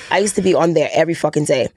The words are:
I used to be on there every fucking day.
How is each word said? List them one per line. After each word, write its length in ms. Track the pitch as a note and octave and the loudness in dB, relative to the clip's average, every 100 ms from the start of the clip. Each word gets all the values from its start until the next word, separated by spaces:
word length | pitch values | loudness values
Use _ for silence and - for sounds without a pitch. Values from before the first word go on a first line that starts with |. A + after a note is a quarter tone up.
| - | -4
I 80 | F3+ | -2
used 160 | G#3 - | 0 0
to 60 | |
be 120 | F#3 C#3+ | 0 2
on 180 | E3+ D#3+ | 2 2
there 140 | C#3 | 2
every 200 | B2 D#3+ | 0 0
fucking 320 | D#3+ D3+ D#3 D3 | 0 -2 -2 0
day. 220 | C3+ A2+ | 0 -2